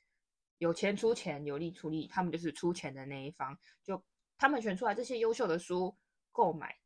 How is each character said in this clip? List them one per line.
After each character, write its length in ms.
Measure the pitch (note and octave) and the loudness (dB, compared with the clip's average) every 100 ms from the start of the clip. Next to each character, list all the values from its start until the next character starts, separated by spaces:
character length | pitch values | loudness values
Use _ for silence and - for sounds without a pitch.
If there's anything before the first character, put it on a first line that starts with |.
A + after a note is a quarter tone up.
| _ _ _ _ _ _ | _ _ _ _ _ _
有 160 | E3+ | 0
钱 220 | E3 G3+ G3+ | 2 0 2
出 180 | A3+ | 2
钱， 300 | A3+ F#3 C#3+ | 2 -2 -4
有 140 | D3 C#3+ | -4 -4
力 120 | E3+ | -4
出 200 | F3+ D#3 | -6 -6
力， 180 | D#3 - | -4 -2
他 140 | - | -2
们 100 | F3+ | 0
就 60 | E3 | 0
是 120 | E3+ | -4
出 220 | - F3 | 0 0
钱 200 | F3 D3+ | 0 -4
的 120 | C3+ C3+ | -8 -8
那 200 | C3+ C3+ | -8 -8
一 40 | |
方， 260 | - C3+ F3 - _ | -6 -8 -8 -18 _
就 180 | - F#3 - _ _ _ | -8 -8 -8 _ _ _
他 100 | C#4 | 2
们 140 | C#4+ | 4
选 120 | A3 | 0
出 120 | F#3 A#3 | 0 0
来 80 | |
这 100 | G#3 | 0
些 140 | B3 A#3+ | -2 0
优 140 | A3+ | 2
秀 140 | A3+ G#3+ | 2 2
的 120 | E3 | 2
书， 360 | - F3+ F#3 - _ _ _ | 0 0 0 -4 _ _ _
购 200 | - G3 | 4 4
买， 220 | D#3+ - - | 4 -6 -12